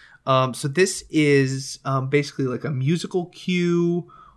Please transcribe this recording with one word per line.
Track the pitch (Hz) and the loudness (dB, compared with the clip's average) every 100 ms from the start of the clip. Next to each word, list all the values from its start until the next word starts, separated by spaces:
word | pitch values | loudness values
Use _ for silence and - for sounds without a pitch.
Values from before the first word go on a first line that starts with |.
| - - 131 | -20 -10 0
Um, | 131 127 | 2 0
so | 117 143 | -2 -4
this | 143 196 - - | 0 0 0 -2
is, | 156 147 139 131 135 135 - 131 | 2 4 4 2 -2 -8 -8 -4
um, | 135 131 | -2 0
basically, | 147 143 - 131 | 0 -2 -4 -4
like, | 117 | -4
a | 147 | -4
musical | 131 135 170 - 185 165 | -2 0 0 -2 -4 -4
cue | - - 180 175 170 170 175 - - - | -8 -4 0 2 2 2 0 -4 -16 -20